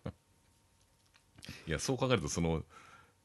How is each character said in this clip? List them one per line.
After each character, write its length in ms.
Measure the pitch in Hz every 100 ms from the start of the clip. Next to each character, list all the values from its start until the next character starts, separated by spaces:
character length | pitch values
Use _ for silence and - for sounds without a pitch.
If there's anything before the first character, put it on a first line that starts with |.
| - - _ _ _ _ _ _ _ _ _ - _ - - - -
い 20 |
や、 80 | 76
そ 160 | -
う 20 | 127
考 120 | 131
え 60 | 117
る 60 |
と、 60 | 73
そ 120 | -
の、 240 | 82 80 - - - - - _